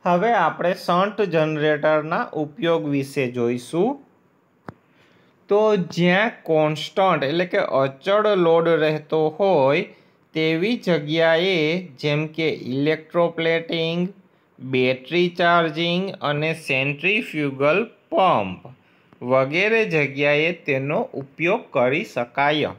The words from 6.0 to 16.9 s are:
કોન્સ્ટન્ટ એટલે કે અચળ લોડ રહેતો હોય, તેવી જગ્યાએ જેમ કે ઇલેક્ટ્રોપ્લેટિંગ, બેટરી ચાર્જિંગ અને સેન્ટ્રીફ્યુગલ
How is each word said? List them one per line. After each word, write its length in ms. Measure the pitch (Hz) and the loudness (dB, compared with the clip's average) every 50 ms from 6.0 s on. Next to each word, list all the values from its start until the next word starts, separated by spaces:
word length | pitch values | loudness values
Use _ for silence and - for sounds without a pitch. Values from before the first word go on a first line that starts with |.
| 170 180 180 190 214 233 233 - - | 2 2 4 2 2 0 -4 -8 -4
કોન્સ્ટન્ટ 840 | - 160 156 156 151 156 147 156 - - - 190 190 175 156 139 | 0 2 2 2 2 -2 -4 -8 -8 -2 0 2 2 2 2 0
એટલે 220 | 131 151 170 180 | -2 0 -2 -2
કે 120 | 180 - 202 | 0 0 -2
અચળ 680 | - - - 131 135 139 135 - - 190 196 214 214 214 | -2 0 0 0 0 0 -2 -6 -2 0 0 2 2 2
લોડ 400 | 208 190 175 165 165 170 165 170 | 2 2 4 4 4 4 4 4
રહેતો 600 | 165 156 156 151 156 151 151 - - 160 156 156 | 2 2 2 0 0 -2 -4 -4 -2 0 0 0
હોય, 560 | 151 - 202 196 185 151 131 131 143 165 208 - - _ _ _ _ _ _ _ _ | 0 0 0 2 4 4 4 4 2 2 -2 -4 -10 _ _ _ _ _ _ _ _
તેવી 420 | 160 160 160 160 160 175 214 247 | -2 0 0 0 0 0 -2 -2
જગ્યાએ 1000 | 233 - 185 175 156 147 147 156 165 160 165 165 160 175 190 190 170 151 151 165 185 | -2 0 0 0 0 0 -2 0 2 4 4 4 2 2 2 0 0 0 0 0 -2
જેમ 460 | 185 170 135 - - 151 147 147 156 | -6 -10 -16 -6 -4 -2 -2 0 -2
કે 280 | 156 156 - 160 156 123 | -4 -6 -4 -2 -2 -2
ઇલેક્ટ્રોપ્લેટિંગ, 1500 | - - 120 123 135 143 151 160 151 156 - - 175 170 165 170 - 165 165 165 165 165 - 175 165 160 165 165 175 180 185 202 - _ _ _ _ _ _ _ - | -4 -6 -6 -4 -2 0 0 0 -2 -4 -6 0 0 0 0 0 -2 -2 0 0 0 -2 -4 -4 -4 -2 -2 -2 -4 -4 -6 -6 -14 _ _ _ _ _ _ _ -16
બેટરી 680 | 127 127 131 127 127 127 131 127 - - 156 175 180 180 | -10 -4 0 0 2 2 0 -2 -6 -4 0 0 0 0
ચાર્જિંગ 840 | 175 175 175 170 170 170 165 160 151 156 170 170 175 175 190 196 - - - | 0 0 2 4 4 4 2 2 -2 -2 -2 -2 -2 -2 -2 -4 -8 -6 -4
અને 320 | 143 147 147 151 160 165 | -4 -2 -2 -2 -4 -4
સેન્ટ્રીફ્યુગલ 1300 | 160 - - 143 131 135 143 | -6 -4 -4 -2 -2 0 -2